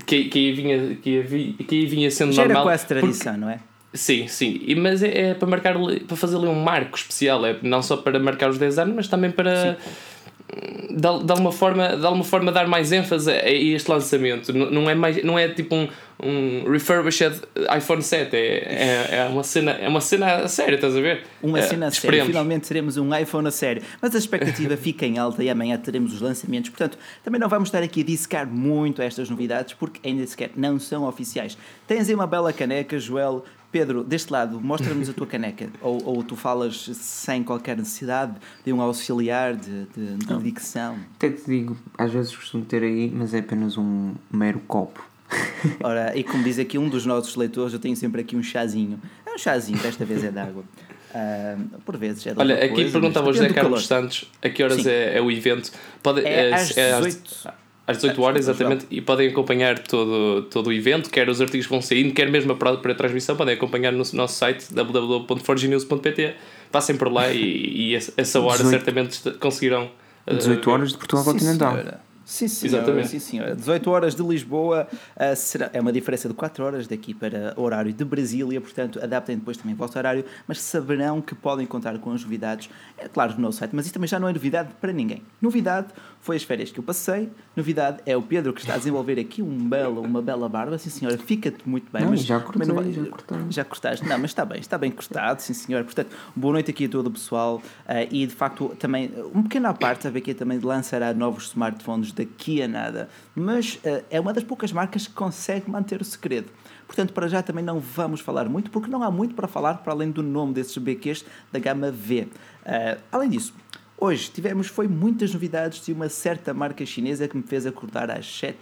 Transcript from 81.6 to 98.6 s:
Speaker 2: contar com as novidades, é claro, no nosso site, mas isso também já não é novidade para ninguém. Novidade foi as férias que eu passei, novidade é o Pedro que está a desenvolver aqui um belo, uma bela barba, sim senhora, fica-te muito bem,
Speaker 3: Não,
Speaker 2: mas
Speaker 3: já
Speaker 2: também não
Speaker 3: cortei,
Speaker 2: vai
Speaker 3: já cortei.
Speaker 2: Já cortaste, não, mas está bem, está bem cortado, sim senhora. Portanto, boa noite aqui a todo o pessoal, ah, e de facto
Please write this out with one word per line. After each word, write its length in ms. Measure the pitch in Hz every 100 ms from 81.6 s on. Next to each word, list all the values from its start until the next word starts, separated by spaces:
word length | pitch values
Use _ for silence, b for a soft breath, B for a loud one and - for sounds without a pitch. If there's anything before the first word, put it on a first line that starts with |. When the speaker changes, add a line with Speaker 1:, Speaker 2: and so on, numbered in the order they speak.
| 123
Speaker 2:
contar 300 | 123 113 110
com 100 | 120
as 140 | 120
novidades, 440 | 107 110 110 110 - B B -
é 80 | -
claro, 280 | - 117
no 80 | 110
nosso 160 | 117 110
site, 120 | 113 147
mas 80 | 156
isso 80 |
também 140 | 202 170
já 100 | 185
não 100 | 185
é 40 |
novidade 380 | 170 135 170 160 -
para 120 | 190
ninguém. 300 | 170 110 110 - _
Novidade 460 | 226 233 180 185 196 B B B
foi 140 | -
as 80 | 160
férias 300 | - 117 120
que 80 | -
eu 20 |
passei, 460 | 120 185 - 196 220 B B
novidade 440 | - 156 151 143 143
é 120 | - 127
o 60 |
Pedro 300 | 113 170 135
que 80 | 123
está 140 | -
a 40 | 127
desenvolver 420 | 135 139 127 120
aqui 200 | 113 -
um 280 | 180 131 120
belo, 320 | 135 131 117
uma 180 | 117 120
bela 280 | 120 123 117
barba, 280 | 110 131 160
sim 120 | 165
senhora, 260 | - 127 120
fica-te 440 | - 214 160 - 127
muito 240 | 127 -
bem, 100 | 110
Speaker 3:
Não, 80 | 110
Speaker 2:
mas 140 | -
Speaker 3:
já 160 | 123 117
Speaker 2:
também 260 | - - 160
não 80 |
Speaker 3:
cortei, 180 | 175 180
Speaker 2:
vai 120 | 160
Speaker 3:
já 40 | 151
cortei. 260 | - - 165 165
Speaker 2:
Já 140 | 160
cortaste, 400 | 135 - 120 120
não, 140 | - 123
mas 120 | 147
está 120 | -
bem, 140 | 131 -
está 180 | - 175
bem 140 | 135
cortado, 500 | - - 151 107 139
sim 120 | -
senhora. 300 | 120 - 127
Portanto, 240 | 120 - - B B
boa 200 | - 135
noite 180 | 156 151
aqui 140 | 147 135
a 20 |
todo 180 | 131 123
o 40 |
pessoal, 500 | 110 - 117 117 117 B B -
ah, 160 | 120 117
e 160 | 135 131
de 80 |
facto 400 | - 135 -